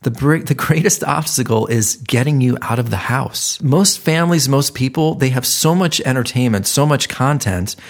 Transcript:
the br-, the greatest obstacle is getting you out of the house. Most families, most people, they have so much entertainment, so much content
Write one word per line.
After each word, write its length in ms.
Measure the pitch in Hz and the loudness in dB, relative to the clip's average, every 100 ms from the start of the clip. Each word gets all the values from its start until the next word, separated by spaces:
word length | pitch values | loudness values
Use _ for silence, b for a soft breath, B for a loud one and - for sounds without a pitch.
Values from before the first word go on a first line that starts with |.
the 100 | - | -6
br-, 240 | 117 139 160 | 0 2 2
the 180 | - | 0
greatest 480 | 151 - 156 185 - | -2 0 2 2 0
obstacle 640 | 147 147 156 - 113 113 110 | 0 -2 -2 -2 0 0 2
is 300 | 117 107 - | 0 0 -4
getting 440 | 120 120 131 143 | -2 0 2 2
you 160 | 123 120 | 2 0
out 160 | - 117 | -2 -2
of 120 | 117 | -2
the 60 | 98 | -4
house. 640 | - 131 - - - - | -2 -4 -4 -6 -6 -4
Most 380 | 151 143 196 - | 0 2 2 0
families, 500 | - 160 170 170 131 | 0 2 2 2 2
most 260 | 139 139 | 0 0
people, 420 | - 131 131 156 160 | -2 -2 0 0 2
they 140 | 131 | 0
have 140 | 127 | 0
so 300 | 123 - 156 | -2 0 2
much 260 | 175 180 - | 2 2 0
entertainment, 600 | - 131 117 127 123 104 | 0 0 0 0 0 0
so 220 | 98 - 147 | 0 0 2
much 220 | 139 - | 2 -2
content 640 | - 131 147 - 90 95 - B | -2 0 0 0 -2 -4 -8 B